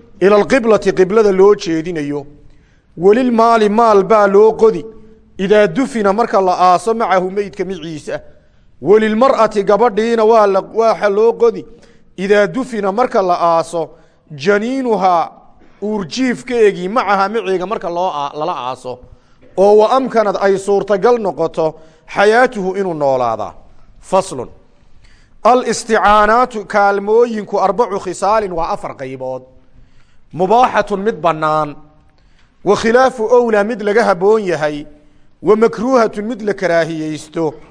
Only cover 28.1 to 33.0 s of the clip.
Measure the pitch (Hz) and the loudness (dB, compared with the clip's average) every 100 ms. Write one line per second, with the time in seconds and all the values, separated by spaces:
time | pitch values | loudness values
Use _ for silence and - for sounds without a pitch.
28.1 | 170 196 220 202 170 165 202 151 127 131 | -4 -2 0 -2 -4 -6 -6 -10 -12 -12
29.1 | 131 127 127 127 - _ - - - _ | -10 -10 -10 -14 -20 _ -20 -20 -20 _
30.1 | - - 151 185 233 254 214 208 196 208 | -20 -12 -4 2 4 4 0 -2 -4 -4
31.1 | 175 165 156 156 156 147 143 - _ _ | -2 -2 -2 -2 -2 -4 -10 -20 _ _
32.1 | _ _ _ _ _ 170 208 220 240 | _ _ _ _ _ -2 0 2 2